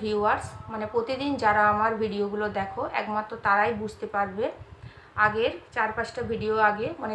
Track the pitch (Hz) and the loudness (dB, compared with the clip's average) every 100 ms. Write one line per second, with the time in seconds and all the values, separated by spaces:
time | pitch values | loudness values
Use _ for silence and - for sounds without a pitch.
0 | 214 208 208 269 - - - 220 214 233 | -2 2 2 2 -2 -12 -10 -8 -2 0
1 | 233 262 285 269 220 214 208 208 220 220 | 0 -2 -2 2 4 6 6 6 2 2
2 | 220 202 202 208 208 196 196 - 269 226 | -2 0 -2 0 -2 -2 -4 -4 -4 -2
3 | 202 208 214 226 208 202 220 214 214 - | -2 -2 -4 -2 2 4 2 0 -6 -8
4 | 208 202 196 196 262 - - - - - | -4 -2 -2 -2 -4 -4 -16 -18 -20 -20
5 | - - 214 214 254 349 - 240 220 220 | -8 2 2 4 0 -2 -6 -2 0 0
6 | 226 - 220 226 214 220 214 202 247 330 | -4 -4 -4 -2 0 4 4 2 -4 -4
7 | 220 | -6